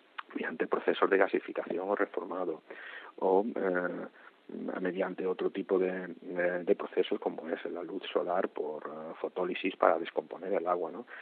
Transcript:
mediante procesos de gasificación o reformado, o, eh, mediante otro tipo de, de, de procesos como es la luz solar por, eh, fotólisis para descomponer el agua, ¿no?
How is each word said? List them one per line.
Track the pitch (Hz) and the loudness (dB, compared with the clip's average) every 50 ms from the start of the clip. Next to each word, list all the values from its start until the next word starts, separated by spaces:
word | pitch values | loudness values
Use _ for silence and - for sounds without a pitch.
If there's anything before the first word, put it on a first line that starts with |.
| _ _ _ - - - - | _ _ _ -12 -10 -8 -6
mediante | - - - - - - | -4 -4 -4 -2 -2 -2
procesos | 98 - - - - 85 - 92 90 | 0 0 0 2 2 2 4 4 6
de | 98 95 | 6 6
gasificación | 98 92 - - - - - - - - - - 92 98 | 6 6 4 2 0 -2 -4 -4 -4 -2 -2 -2 0 0
o | 104 | 2
reformado, | 98 101 - - - 90 95 - 92 92 85 80 - - - - - - - - - - - - - | 2 0 0 -2 -4 -6 -4 -4 -4 -2 -2 -4 -4 -8 -14 -16 -14 -14 -14 -14 -14 -16 -14 -6 0
o, | - 95 95 95 104 117 - | 4 6 6 6 6 4 0
eh, | - 98 95 90 90 90 87 87 85 85 - - - - - - _ _ - 85 85 85 - - 92 | 0 0 2 2 2 0 0 -2 -4 -8 -10 -12 -16 -20 -20 -20 _ _ -12 -10 -8 -6 -4 -4 -2
mediante | 92 90 87 95 92 92 90 - 92 92 | -2 -2 0 0 -2 -2 -2 -2 -2 -2
otro | 92 - - - | 0 0 0 -2
tipo | - 98 92 - 98 90 | -2 -2 0 2 2 2
de, | 92 92 92 92 92 85 82 - | 4 2 0 -2 -6 -8 -10 -10
de, | - 92 90 87 87 87 90 87 87 | -10 -6 -2 0 0 0 0 0 2
de | 87 101 | 2 2
procesos | - - - - - 92 - 101 - | 2 0 0 2 0 2 2 0 -2
como | - 95 85 - 78 80 | -2 -2 -4 -4 -6 -6
es | 85 - - | -6 -4 -4
la | 85 82 85 87 | -6 -6 -6 -6
luz | 80 98 92 - - | -6 -6 -8 -6 -2
solar | - 92 85 87 87 95 - - | -2 -2 0 0 0 0 0 -2
por, | - - 78 73 78 76 - - | -2 -4 -4 -4 -4 -6 -8 -10
eh, | 76 78 78 80 85 - | -10 -10 -10 -10 -8 -6
fotólisis | - 90 - 90 90 90 92 - - 95 90 | -6 -4 -4 -2 -2 -2 -2 -2 -2 -4 2
para | - - 98 85 82 | 6 8 8 8 6
descomponer | 82 - - 80 78 76 - 82 87 95 98 | 2 -2 -2 -2 -2 -2 -4 -8 -2 0 0
el | 85 82 90 | 2 2 2
agua, | 90 87 85 80 | 2 2 0 -2
¿no? | 80 87 123 - - - | -4 -8 -10 -12 -12 -14